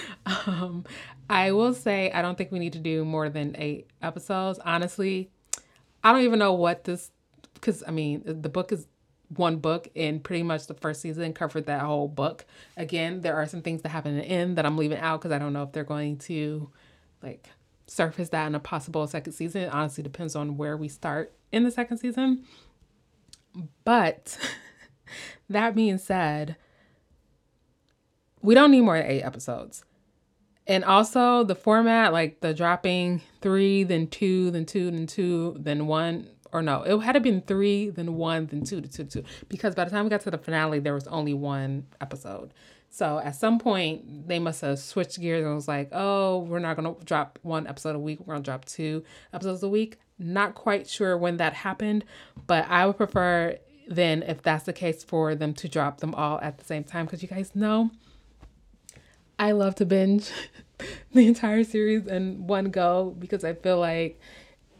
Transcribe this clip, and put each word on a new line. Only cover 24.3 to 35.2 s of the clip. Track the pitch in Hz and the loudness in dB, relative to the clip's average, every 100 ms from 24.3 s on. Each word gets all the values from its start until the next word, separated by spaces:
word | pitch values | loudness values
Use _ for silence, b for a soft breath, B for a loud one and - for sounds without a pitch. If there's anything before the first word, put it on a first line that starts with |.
| - B B B B B | -10 B B B B B
<laughs> | _ - - - - - | _ -20 -18 -18 -18 -4
that | 208 226 220 | 0 2 4
being | 220 185 | 2 2
said, | - 185 160 147 151 160 b b b b b _ _ _ _ _ _ _ _ _ _ _ _ _ | 0 0 0 -2 -4 -10 b b b b b _ _ _ _ _ _ _ _ _ _ _ _ _
we | 202 | 8
don't | 240 294 | 10 12
need | 269 | 10
more | 226 160 | 8 4
than | 139 | 2
eight | 135 | -2
episodes. | 131 131 131 123 110 - - _ _ _ _ _ _ _ - | -2 -8 -8 -8 -10 -18 -20 _ _ _ _ _ _ _ 0
And | 190 | 2
also | 185 196 214 254 247 247 | 6 6 6 4 6 6
the | 220 180 | 4 2
format, | - 220 226 226 214 | 4 6 6 6 6
like, | 165 160 - | 4 0 -2
the | 165 | -2
dropping | 156 170 175 185 180 180 175 b b | 2 2 2 2 2 0 -2 b b
three, | 202 190 196 196 | 0 4 4 4
then | 185 165 160 | 2 0 0
two, | - 196 185 180 | 0 2 4 2
then | 175 160 | 0 -2
two, | 202 180 | -2 -2
then | 170 160 | -2 -4
two, | - | -2